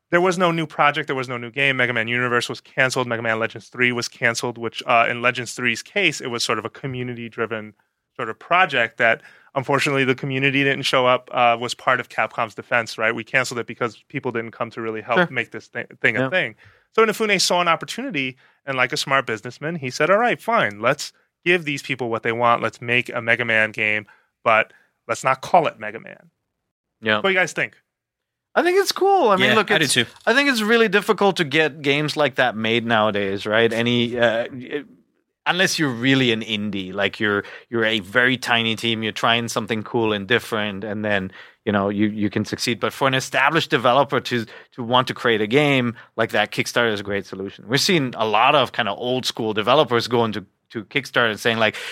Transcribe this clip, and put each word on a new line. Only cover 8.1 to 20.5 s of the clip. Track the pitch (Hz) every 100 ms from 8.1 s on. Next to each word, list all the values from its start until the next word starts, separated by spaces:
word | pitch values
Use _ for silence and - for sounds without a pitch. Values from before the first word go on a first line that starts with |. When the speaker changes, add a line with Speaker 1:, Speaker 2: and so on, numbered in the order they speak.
| -
Speaker 1:
sort | 113
of | 107
project | - 170 185 135 113 -
that, | 117 113 - - _
unfortunately, | 139 131 139 156 135
the | 131
community | 131 143 131 139 135
didn't | 139 135
show | 135 139 127
up, | 123 -
uh, | 127 120 117
was | 120
part | - - 123
of | 117
Capcom's | - 110 - 113
defense, | - - 123 110 -
right? | 113
"We | 117
canceled | 110 135 123 120
it | 113
because | 120 120 - _
people | 135 127
didn't | 113 113
come | - 117
to | 120
really | 113 110
help | 104 120
Speaker 2:
Sure. | 175
Speaker 1:
make | 131 110
this | - -
thi-, | 120 - -
thing | 127 110
Speaker 2:
Yeah. | 131
Speaker 1:
a |
thing." | 180 131 104 - _ _
So | - 220
Inafune | - 220 190
saw | - 180
an | 175
opportunity, | 160 156 - 269 156 131 127 _ _ 143
and | 135
like | 127
a | 147
smart | - 135 123
businessman, | 113 127 - 147 170
he | 127
said, | - 156
"All | 202
right, | 240 165
fine. | -